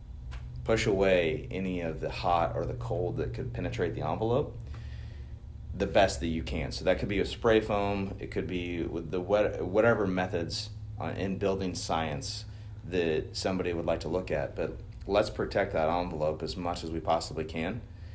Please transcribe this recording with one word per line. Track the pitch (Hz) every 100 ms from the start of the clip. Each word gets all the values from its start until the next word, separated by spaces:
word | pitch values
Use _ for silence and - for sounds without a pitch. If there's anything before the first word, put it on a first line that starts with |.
| - - - - - -
Push | - 110 113
away | 95 95 92 82 76 -
any | 92 95 90
of | 85 73
the | 73
hot | - 92 87 82
or | 78 82
the |
cold | - - 87 90 80
that | 71
could | - 76
penetrate | - 87 - 87
the | 67 76
envelope | 90 110 127 - - - - - - - - - - - - -
the | 92 98
best | 110 95 -
that | 85
you | 80
can. | - 87 67
So | -
that | 87 90
could | 98
be | 98
a |
spray | - - 117 110
foam, | 107 104 101 101 98 -
it | -
could | 98 85
be | 90 87 85
with | 80 80 80
the | 90
wet-, | 90 104 104 -
whatever | 90 101 117 107 95
methods, | 92 90 87 80 - - - - -
uh, | 82 -
in | 95 92
building | 98 95 95
science | 82 - 82 80 73 - - - - - - 85
that | 90 82 78 -
somebody | - 101 92 90
would | 85 80
like | 80
to | 78
look | 90 90
at. | 76 67
But | - 85 - - - -
let's | 101 113
protect | - 101 101 95
that | 82 78
envelope | 87 90 80 76 76
as | 80 90
much | 87 87
as | 82
we | 80
possibly | 85 82 - 71
can. | 78 82 82 117 - - -